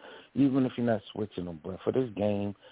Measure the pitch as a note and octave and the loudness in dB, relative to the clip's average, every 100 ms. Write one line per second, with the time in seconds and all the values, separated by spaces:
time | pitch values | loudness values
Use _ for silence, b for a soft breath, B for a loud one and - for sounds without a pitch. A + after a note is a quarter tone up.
0 | B B B B2+ C#3 C3+ B2+ B2 A#2+ G#2+ | B B B 2 4 4 2 2 2 0
1 | - G2+ G#2 - F2 D#2+ F#2 F#2 - A2+ | -2 -6 -6 -4 -6 -8 -10 -4 0 0
2 | B2+ G2 G#2 G2+ G2+ - b | 0 0 0 0 -2 -6 b